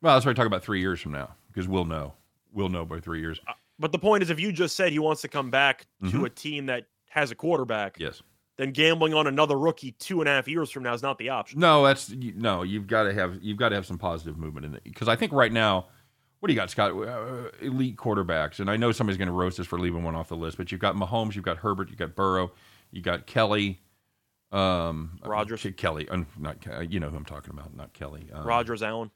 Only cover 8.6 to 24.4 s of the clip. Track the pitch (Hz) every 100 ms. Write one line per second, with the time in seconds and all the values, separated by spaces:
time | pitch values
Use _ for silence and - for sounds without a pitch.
8.6 | 135 135 160 165 160 156 147 139 151 139
9.6 | 160 156 131 - - 180 147 139 131 165
10.6 | 151 139 123 120 139 135 117 127 - 143
11.6 | 170 151 139 135 - 127 123 98 113 92
12.6 | 90 104 98 113 104 101 90 92 104 104
13.6 | 117 101 92 87 92 82 80 78 78 73
14.6 | 76 69 - - 113 113 220 139 117 113
15.6 | 110 95 - _ _ _ _ _ 190 117
16.6 | 90 - 101 92 107 123 113 127 120 -
17.6 | 135 127 131 104 120 101 87 80 76 -
18.6 | 98 107 120 110 110 92 92 90 90 92
19.6 | 90 85 87 85 85 82 80 82 80 -
20.6 | 90 92 101 98 92 117 110 101 90 85
21.6 | 107 95 95 - 82 82 98 92 90 -
22.6 | - - _ - 87 87 - 120 110 104
23.6 | 101 95 _ _ _ _ _ _